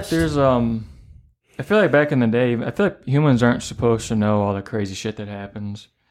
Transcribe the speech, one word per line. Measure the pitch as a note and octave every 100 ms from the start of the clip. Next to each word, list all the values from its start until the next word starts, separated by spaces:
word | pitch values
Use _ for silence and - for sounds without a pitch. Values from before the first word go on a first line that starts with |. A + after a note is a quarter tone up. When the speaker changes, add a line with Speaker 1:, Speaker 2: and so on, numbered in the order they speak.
Speaker 1:
depressed. | -
Speaker 2:
there's, | E3 D#3+ D3
um, | C3+ B2 A#2 A2+ A2 - - - _ _ _ -
I |
feel | C#3+ G#3+
like | F3
back | D3 D3
in | C3+
the | A#2
day, | A#2+ B2 A#2
I | A#2
feel | - G3+
like | - -
humans | C#3 D3+ A#2+
aren't | A#2+ B2
supposed | - - A#2+ A2+ -
to | A2
know | G#2+ G#2
all | G2+ G2
the |
crazy | G2 A2 G2 F#2+
shit | G#2+ G#2
that | G#2
happens. | G2+ G2+ G#2 G#2 G2+ - _ _